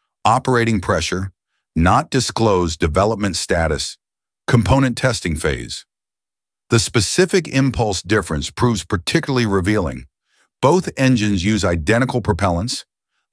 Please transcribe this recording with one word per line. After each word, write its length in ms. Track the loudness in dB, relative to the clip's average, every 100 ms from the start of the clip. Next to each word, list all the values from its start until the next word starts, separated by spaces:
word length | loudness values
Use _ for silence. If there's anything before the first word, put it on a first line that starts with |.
| _ _ 0
operating 560 | 2 2 2 2 0
pressure, 500 | 0 0 -2 -4 -6 -12 _ _ _ 0
not 320 | 2 2 2
disclosed. 680 | -2 -2 0 2 2 0 -2
Development 560 | -2 2 0 0 -4 -4
status, 640 | -2 -2 0 -2 -6 -12 _ _ _ _ 0
component 500 | 0 2 2 2 0
testing 380 | -2 -2 -4 -4
phase. 500 | -2 -4 -8 -14 -16 _ _ _ _ _ _ _ _
The 100 | 0
specific 720 | 2 0 0 0 2 0 0
impulse 520 | 0 0 0 -2 -4
difference 480 | -2 -2 0 -4 -6
proves 360 | -2 -2 -2 -4
particularly 600 | -6 -2 -2 0 0 0
revealing. 600 | 0 0 0 -2 -6 -14 _ _ _ _ _
Both 280 | 2 2 0 0
engines 460 | 2 2 2 0
use 200 | 0 0
identical 580 | 0 0 0 0 0 -2
propellants, 640 | -2 0 0 -2 -4 -8 -12 _ _ _ _